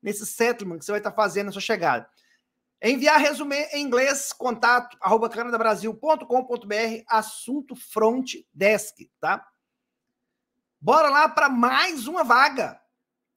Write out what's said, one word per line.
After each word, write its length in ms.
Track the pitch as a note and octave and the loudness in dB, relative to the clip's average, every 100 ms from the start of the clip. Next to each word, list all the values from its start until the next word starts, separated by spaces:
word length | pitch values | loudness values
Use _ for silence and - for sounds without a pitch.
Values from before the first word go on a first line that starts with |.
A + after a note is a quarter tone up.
nesse 240 | G3 G#3 A3 | -8 -8 -6
settlement 520 | - A#3 A#3 F#3+ E3 | -2 -2 -2 -6 -10
que 60 | |
você 80 | - | -6
vai 80 | G#3 | -6
tá 120 | G#3 | -2
fazendo 340 | G#3+ G3+ F#3+ G3+ | 0 0 -2 -6
na 60 | |
sua 80 | G3 | -6
chegada. 480 | G#3+ G3+ D#3+ A#2+ - _ _ _ _ _ _ _ | -4 -2 0 0 -4 _ _ _ _ _ _ _
Enviar 380 | A3 C4+ D4 D4+ | -2 2 4 4
resumê 480 | D4 C#4+ C#4+ C#4 D4 | 4 0 -4 -4 -4
em 100 | D4 | -6
inglês, 500 | C#4 B3 C4+ C4+ - | -2 0 0 -2 -6
contato 640 | - B3 A#3 A#3+ B3 B3 - | -6 -6 0 2 2 0 -4
arroba 280 | F#3+ A3 A3+ | 0 2 0
canadabrasil 640 | A3 A#3+ A3+ A3 G3 A3 | -6 -4 0 0 0 -4
ponto 320 | A3 D4+ D4+ - | -4 0 -2 0
com 180 | B3+ | -2
ponto 220 | B3+ A#3+ G3+ | -2 -8 -4
B 80 | |
R, 300 | G#3 A3+ A3+ - | -4 -2 -6 -2
assunto 680 | A3 G#3+ - - C#4+ C4+ B3+ | -2 -2 -8 -8 -8 -8 -16
front 580 | - G#3+ A3 B3+ B3+ - _ | -8 0 2 0 -4 -10 _
desk, 580 | D3 G3 G#3 - - - _ | 0 2 2 -4 -16 -20 _
tá? 260 | D#3 G3+ - _ _ _ _ _ _ _ _ _ _ _ _ _ | -4 -4 -8 _ _ _ _ _ _ _ _ _ _ _ _ _
Bora 300 | E3+ D4+ D4 | 2 4 6
lá 180 | C#4+ D#4 | 4 2
pra 220 | D4+ C#4+ | 4 2
mais 580 | B3 A#3+ C4 F4+ D4+ A#3 | 2 2 2 0 -4 -6
uma 160 | F4 | -2
vaga. 560 | B3+ B3 C#4+ C4 D#3+ - _ _ _ _ _ | 4 4 4 2 -6 -8 _ _ _ _ _